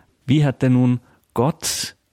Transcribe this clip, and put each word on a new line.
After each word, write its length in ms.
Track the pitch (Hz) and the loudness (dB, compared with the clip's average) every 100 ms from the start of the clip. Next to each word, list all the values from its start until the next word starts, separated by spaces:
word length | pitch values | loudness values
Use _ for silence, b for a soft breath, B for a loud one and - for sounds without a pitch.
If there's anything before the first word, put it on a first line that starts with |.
| B _ - | B _ -2
wie 180 | 151 | 0
hat 180 | 143 - | 0 0
denn 120 | 131 | 0
nun 260 | 127 127 123 b b _ | 2 2 0 b b _
Gott 640 | 113 135 - - - - - _ | -2 -2 -4 -8 -8 -10 -14 _